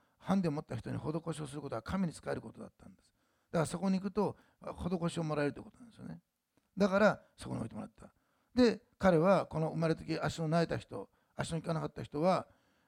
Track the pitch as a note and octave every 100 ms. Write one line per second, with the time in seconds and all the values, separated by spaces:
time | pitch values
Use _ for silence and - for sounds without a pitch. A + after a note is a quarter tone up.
0 | _ _ - G3 E3+ D3 - A#2+ B2+ A#2+
1 | C#3 D#3 D#3+ D3+ D3 D3 C#3 - - F#3+
2 | F3 - - C#3 A2+ - G#2 - - -
3 | _ _ _ _ _ F3 - E3+ F#3+ F#3+
4 | G3 G3+ F#3 - _ _ - - F3 F3+
5 | E3 E3 E3 D3 D3 - G#3+ - A#3+ -
6 | - E3 _ _ _ _ _ - G3 G3
7 | G#3 - - - B2+ B2 A2 - - -
8 | - _ _ _ _ A#3 B3 - - _
9 | F#3+ E3 F3 F3+ - D#3 D#3+ D3+ D#3+ E3
10 | D#3 D#3 D3+ D#3 D#3+ E3 E3 C3+ - A2+
11 | G2 _ _ - - E3 D#3+ D#3+ D3 -
12 | - D3 F3 E3 - _ _ _